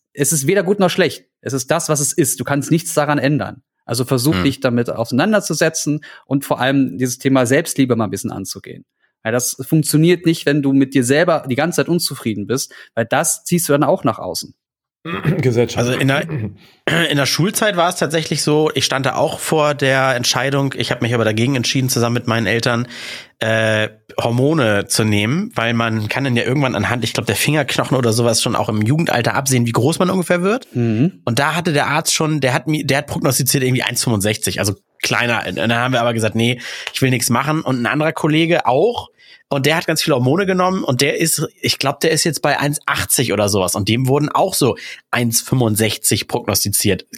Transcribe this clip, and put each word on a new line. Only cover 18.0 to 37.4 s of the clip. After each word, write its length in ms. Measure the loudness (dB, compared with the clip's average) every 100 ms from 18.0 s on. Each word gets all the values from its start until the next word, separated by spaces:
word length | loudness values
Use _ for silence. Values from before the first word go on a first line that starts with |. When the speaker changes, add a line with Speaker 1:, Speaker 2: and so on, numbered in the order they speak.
| -2 -2 -2 -2
Speaker 2:
so, 280 | 2 2 2
ich 100 | 0
stand 220 | 0 0 0
da 80 |
auch 240 | 0 -2 -2
vor 320 | 0 2 2
der 400 | 2 2 2 2
Entscheidung, 600 | 0 0 0 0 0 0 -2
ich 140 | -4
habe 120 | -2
mich 120 | 0
aber 100 | 2
dagegen 320 | 2 2 0 0
entschieden, 320 | 0 -2 0
zusammen 260 | 0 0
mit 120 | 0 0
meinen 200 | 0 0
Eltern, 400 | 0 0 0 -4 -10 -14 -16 -18 _
äh, 500 | 0 2 2 0 -2 -6 -10 -4
Hormone 640 | -2 2 2 2 2 2 0
zu 160 | 0
nehmen, 480 | 2 2 0 -2 -4
weil 180 | -2 0
man 360 | 0 0 -2 -2
kann 160 | -2
dann 120 | 0 0
ja 60 |
irgendwann 300 | 0 0 0
anhand, 280 | 0 -2 -2
ich 100 | -2
glaub, 100 | -2 -2
der 100 | 0
Fingerknochen 600 | 2 0 0 -2 0 0
oder 160 | 2
sowas 300 | 2 2 2
schon 120 | 0 -2
auch 120 | -2
im 140 | 0
Jugendalter 520 | 0 0 0 0 0
absehen, 300 | -2 0 2 2
wie 60 |
groß 260 | 2 0 2
man 120 | 0
ungefähr 320 | 0 0 0
wird. 240 | 0 -2 -4 -2
Speaker 1:
Mhm. 460 | 0 2 0 -2
Speaker 2:
Und 140 | -2 0
da 160 | 0
hatte 180 | 0 0
der 140 | 0 0
Arzt 260 | 0 0
schon, 280 | 0 0 0
der 120 | 0
hat 140 | 0 -2
mi-, 180 | -2
der 140 | 0 -2
hat 80 | -2
prognostiziert 580 | -2 0 0 0 0
irgendwie 180 | 2 0
eins 200 | -2 -2
fünfundsechzig, 540 | 0 0 0 -2 -4 -2
also 140 | -4 -4 _ _
kleiner. 420 | -2 0 0 -2 -4
Und 80 | -2
dann 160 | 0
haben 180 | 0 0
wir 80 | 0
aber 100 | 0
gesagt, 220 | 0 0
nee, 260 | 0 0 -2 -8 -12 -10
ich 80 | 0
will 80 | 0
nichts 220 | 2 2
machen. 320 | 0